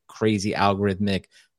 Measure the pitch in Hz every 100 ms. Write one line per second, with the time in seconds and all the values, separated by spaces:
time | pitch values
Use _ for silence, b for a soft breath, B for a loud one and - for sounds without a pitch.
0 | - - 110 104 101 - 101 98 101 95
1 | 104 95 - b b